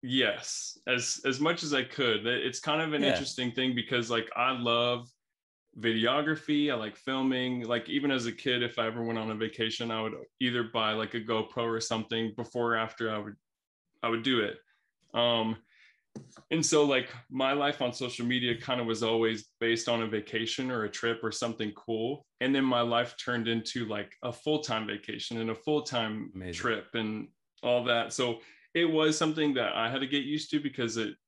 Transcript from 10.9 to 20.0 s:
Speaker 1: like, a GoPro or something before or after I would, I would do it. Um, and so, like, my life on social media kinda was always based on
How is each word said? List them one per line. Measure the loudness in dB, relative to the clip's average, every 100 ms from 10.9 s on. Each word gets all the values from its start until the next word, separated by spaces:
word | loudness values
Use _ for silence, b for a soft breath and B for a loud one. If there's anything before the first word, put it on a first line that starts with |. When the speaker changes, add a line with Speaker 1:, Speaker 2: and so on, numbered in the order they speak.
Speaker 1:
like, | 0 -2 -4
a |
GoPro | 0 0 0 -2
or | -2 -2
something | -2 -2 -2 -2 -2 -4
before | -6 -2 2
or | 2
after | 0 -2 -4
I | -2
would, | -6 -14 _ _ _ _ _ _
I | -2
would | 0
do | 2 2
it. | 2 -2 _ _ _ _ _
Um, | 2 4 4 2 -2 b b b b b -18 -18 -20 _
and | 0 4
so, | 6 6
like, | 4 0 -12 -12
my | -2 0
life | 2 0 0
on | -2
social | -2 -6 -2 0
media | 0 0 -2
kinda | -2 -2
was | 0 0
always | 2 4 4 0 -8 _
based | 0 2 2
on | 0